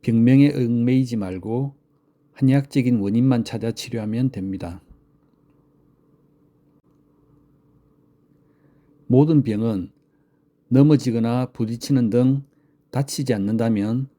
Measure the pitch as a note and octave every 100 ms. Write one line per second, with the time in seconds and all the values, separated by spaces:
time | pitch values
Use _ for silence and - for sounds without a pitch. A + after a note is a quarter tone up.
0 | - A2+ A#2 C3+ C#3+ C#3+ B2 A#2+ A#2+ C3
1 | B2+ A#2 F#2+ F#2 G2 A#2 C#3 - _ _
2 | _ _ _ - C3+ C#3 C#3 C#3+ B2 A#2+
3 | G2 A2+ C3 B2 G#2+ A2+ A2+ A2 - A#2
4 | G#2+ A2+ C3 C3+ F#2+ F#2+ F2 F2 _ -
5 | _ _ _ _ _ _ _ _ _ _
6 | _ _ _ _ _ _ _ _ _ _
7 | _ _ _ _ _ _ _ _ _ _
8 | _ _ _ _ _ _ _ _ _ _
9 | _ B2 D3+ D#3 A#2+ G#2 A2+ G#2 F2 _
10 | _ _ _ _ _ _ _ B2+ C#3+ D3
11 | C3 A2+ A2+ A#2+ B2+ - A2+ A#2 - C3+
12 | A#2 A#2+ B2+ C#3 C#3 _ _ _ _ B2+
13 | C#3 - C3 A2 G2 A2 A2+ G#2+ G#2 A#2+
14 | C3+